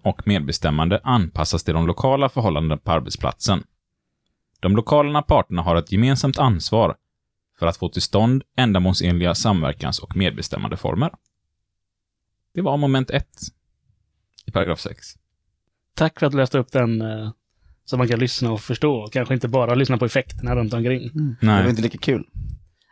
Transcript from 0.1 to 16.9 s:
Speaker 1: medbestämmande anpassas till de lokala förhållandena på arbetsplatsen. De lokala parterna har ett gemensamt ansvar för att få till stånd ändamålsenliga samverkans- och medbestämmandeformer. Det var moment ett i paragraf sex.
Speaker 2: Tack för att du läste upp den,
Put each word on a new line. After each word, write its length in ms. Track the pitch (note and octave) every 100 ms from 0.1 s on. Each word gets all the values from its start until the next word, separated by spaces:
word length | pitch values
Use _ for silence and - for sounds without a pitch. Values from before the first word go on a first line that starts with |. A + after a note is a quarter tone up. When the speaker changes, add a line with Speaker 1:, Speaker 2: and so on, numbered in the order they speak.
| - G#2+
Speaker 1:
medbestämmande 720 | G2 C#2+ - D#2+ D2+ E2+ G#2+
anpassas 600 | C3 A#2+ F2 - D#2 D#2+
till 100 | -
de 140 | D#2+ E2
lokala 420 | E2+ C3 C#3 C3+
förhållandena 480 | C3 G#2+ D2+ D#2+ D2+
på 140 | -
arbetsplatsen. 720 | E2 C2 - - - - F#2+ - _ _ _ _ _ _ _ _ _
De 160 | F#2 G#2
lokala 460 | - D3 C#3+ D3
parterna 400 | - C#3+ - F2
har 140 | F2 E2+
ett 160 | -
gemensamt 480 | G2 B2 C3+ C3+ C3+
ansvar 560 | C3+ E2+ - A2 F#2+ - _ _ _ _ _ -
för 80 | E2
att 100 | -
få 120 | F2
till 120 | -
stånd 420 | - G2+ A#2 C3+ - -
ändamålsenliga 760 | A#2+ F#2+ F2+ F#2 F2 F2 F2 -
samverkans- 640 | A2 F#2 D2 - C#2+ -
och 160 | - F#2
medbestämmandeformer. 920 | F2+ - - - G1+ - - F#2+ D#3+ - _ _ _ _ _ _ _ _ _ _ _ _ _
Det 80 | E3+
var 160 | D3+ C#3+
moment 320 | C#3+ C3+ B2+
ett 220 | C#3 - - - - _ _ _ _ _ _ _ _ -
i 60 |
paragraf 280 | F#2 F2 E2
sex. 280 | E2 - - - _ _ _ _ _ _ _
Speaker 2:
Tack 260 | - D#3+ -
för 60 | D3
att 60 |
du 60 | C#3
läste 200 | B2+ C#3
upp 120 | B2
den, 300 | C3+ A#2